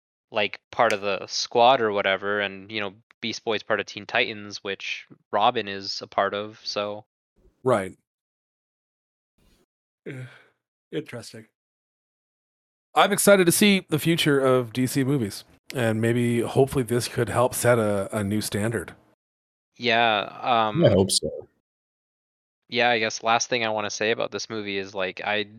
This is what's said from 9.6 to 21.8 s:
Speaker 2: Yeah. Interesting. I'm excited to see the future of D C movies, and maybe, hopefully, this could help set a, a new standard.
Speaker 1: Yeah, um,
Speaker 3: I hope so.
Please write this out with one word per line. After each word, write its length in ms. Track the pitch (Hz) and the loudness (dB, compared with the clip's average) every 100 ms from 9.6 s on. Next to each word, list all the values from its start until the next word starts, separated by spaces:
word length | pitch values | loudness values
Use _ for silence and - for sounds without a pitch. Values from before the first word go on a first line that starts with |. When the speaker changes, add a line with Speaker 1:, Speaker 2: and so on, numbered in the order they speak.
| _ _ _ _ - | _ _ _ _ -14
Speaker 2:
Yeah. 180 | 131 127 - _ _ _ _ _ | -14 -14 -20 _ _ _ _ _
Interesting. 560 | 156 - 120 - 117 113 _ _ _ _ _ _ _ _ _ _ _ _ _ _ | -10 -10 -14 -16 -20 -20 _ _ _ _ _ _ _ _ _ _ _ _ _ _
I'm 180 | 151 190 | 2 2
excited 340 | 202 202 202 175 | 4 6 8 6
to 60 | |
see 340 | - 208 190 - | 6 6 6 2
the 120 | 151 | -2
future 400 | 165 165 156 139 | 0 2 2 4
of 320 | 135 127 117 | 4 2 2
D 140 | 127 127 | -2 -2
C 180 | 143 | 0
movies, 400 | 131 143 101 - - _ - | 0 0 -2 -6 -16 _ -10
and 260 | 135 113 110 | -2 0 2
maybe, 400 | 113 120 120 120 | 2 2 2 0
hopefully, 420 | 107 135 135 143 | 0 2 2 0
this 240 | 117 120 - | -2 -2 -2
could 220 | - 113 | -4 -2
help 260 | 98 123 | 2 0
set 240 | - 120 120 | 2 2 4
a, 300 | 107 101 98 110 | 2 0 -2 -4
a 80 | |
new 160 | 98 107 | -2 -2
standard. 540 | - 104 110 113 82 - _ _ _ _ _ _ _ - | -2 -4 -2 -4 -8 -16 _ _ _ _ _ _ _ -6
Speaker 1:
Yeah, 460 | 120 113 117 104 - - | 0 2 2 2 -2 -6
um, 420 | 123 117 110 131 | 0 0 0 2
Speaker 3:
I 60 | 143 | 2
hope 220 | 98 95 | 4 2
so. 340 | - 76 71 - _ _ _ | 0 -4 -10 -16 _ _ _